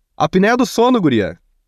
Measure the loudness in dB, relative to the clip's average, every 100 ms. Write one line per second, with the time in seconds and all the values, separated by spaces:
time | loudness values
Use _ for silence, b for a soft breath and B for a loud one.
0 | _ -6 -2 0 0 0 -2 0 2 2
1 | 0 0 -2 -8 _ _